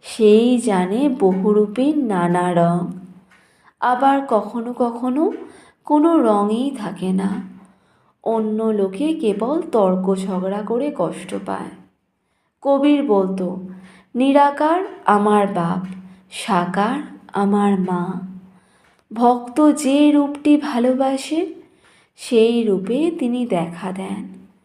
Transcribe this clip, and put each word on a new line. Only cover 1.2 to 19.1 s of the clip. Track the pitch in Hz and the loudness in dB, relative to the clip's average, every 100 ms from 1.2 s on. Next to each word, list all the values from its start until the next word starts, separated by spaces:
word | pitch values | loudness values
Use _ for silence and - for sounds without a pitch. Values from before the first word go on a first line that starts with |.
| 190 190 190 208 208 214 269 | 2 2 2 2 2 0 0
নানা | 302 247 190 175 175 180 | 0 -2 0 0 0 0
রং। | 175 170 175 170 - - - _ _ _ _ _ _ | 2 2 0 -4 -10 -16 -20 _ _ _ _ _ _
আবার | 240 247 269 277 277 | -2 2 2 2 2
কখনো | 220 208 240 233 | -2 0 -8 -8
কখনো | 247 240 233 254 254 349 - - - - _ | -2 -2 -2 -4 0 -2 -2 -14 -20 -20 _
কোনো | - 302 311 330 | 0 2 4 4
রঙই | 240 208 208 220 277 240 | 4 2 2 0 -4 -6
থাকে | 202 170 180 | -10 -6 -2
না, | 190 196 - - - - _ _ _ _ _ | 0 -2 -4 -10 -18 -20 _ _ _ _ _
অন্য | - 226 214 214 | -4 -2 -2 -2
লোকে | 220 214 196 190 302 | 0 0 -2 -2 -4
কেবল | 320 226 190 226 320 | -2 -2 -2 -2 -4
তর্ক | 359 233 190 185 185 | -2 2 2 2 0
ঝগড়া | 190 190 185 190 196 | -2 -2 -4 -4 -6
করে | 208 233 285 - | -4 -4 -4 -2
কষ্ট | 165 170 - 196 - | -4 -6 -10 -10 -8
পায়। | - - - - _ _ _ _ _ _ _ | -10 -10 -16 -20 _ _ _ _ _ _ _
কবির | 269 277 285 294 | 0 2 4 2
বলতো, | 269 202 185 190 180 185 - - - - _ | 2 2 2 -2 -6 -8 -12 -18 -20 -20 _
"নিরাকার | 240 262 277 285 285 302 339 392 - | -2 2 4 4 2 0 0 -2 -6
আমার | - 208 208 208 196 | 0 2 4 4 2
বাপ, | 202 170 185 - - - - _ | 0 -2 -2 -6 -12 -18 -20 _
সাকার | - - 190 175 180 208 277 - - - | -14 -2 -2 0 -2 -2 -2 -8 -16 -10
আমার | - 202 202 202 196 | -2 0 2 2 0
মা।" | 180 180 175 180 - - - _ _ _ _ _ _ | 0 -2 -4 -8 -10 -16 -20 _ _ _ _ _ _